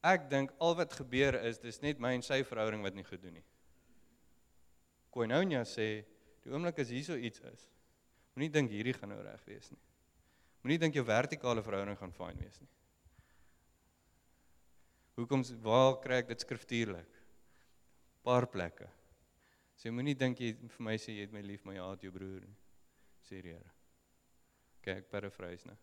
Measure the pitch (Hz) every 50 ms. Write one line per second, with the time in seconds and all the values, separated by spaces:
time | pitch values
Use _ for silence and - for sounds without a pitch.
0 | - 165 190 175 147 135 139 139 135 135 - - 165 170 170 170 170 - - -
1 | - - 123 131 139 139 127 117 101 117 117 - - 120 110 - - 147 147 131
2 | 117 127 127 123 120 - 139 131 131 - 120 113 110 110 107 107 101 98 92 101
3 | 87 - 98 90 95 90 82 80 - _ _ _ _ - - _ _ _ - -
4 | - _ - _ - _ _ _ _ _ _ - - - - _ _ _ _ _
5 | _ _ - 127 117 110 123 156 190 190 156 127 117 - - - 110 107 107 107
6 | 107 - - _ - - - _ _ - 131 147 175 175 170 160 135 117 120 131
7 | 147 165 170 123 120 113 - - - 123 120 - - - _ _ _ _ _ _
8 | _ _ _ _ _ _ _ 127 147 160 147 156 139 113 104 104 110 123 123 -
9 | - 101 104 104 98 101 104 107 - - 101 - - - - _ _ _ _ _
10 | _ _ _ _ _ _ _ _ _ _ _ _ - 123 156 165 165 160 147 147
11 | 123 117 107 113 131 156 156 151 - 123 120 113 101 110 101 98 98 101 101 -
12 | 101 90 87 - 90 87 90 87 - 107 - - - - _ _ _ _ _ _
13 | _ - _ - _ _ _ - - - _ _ _ _ _ _ _ _ _ _
14 | _ _ _ _ _ _ _ _ _ _ _ _ _ _ - - - _ _ _
15 | _ _ _ - 120 117 139 135 123 123 123 113 110 110 113 127 131 135 131 131
16 | - 135 127 127 120 - 117 - - - 123 113 - - 120 117 113 104 92 85
17 | 85 - - - - - - - - - - - - _ - _ _ _ _ _
18 | _ _ _ _ - 123 123 123 123 123 - 98 87 85 - - 95 95 - -
19 | _ _ - _ _ _ _ _ _ _ _ _ _ _ _ - - 117 113 120
20 | 131 147 139 131 131 127 120 - 123 117 110 - - 113 - - 117 110 110 110
21 | - - 110 104 101 101 107 104 101 98 101 101 _ 98 98 95 90 95 98 95
22 | - 95 90 92 95 95 95 92 - 95 101 - - - - - - _ _ _
23 | - - - - - - 98 95 85 87 82 87 92 - _ _ _ _ _ _
24 | _ _ _ _ _ _ _ _ _ _ _ _ _ _ _ - - 98 92 95
25 | 95 _ - 101 101 98 - - 92 87 87 87 - - - -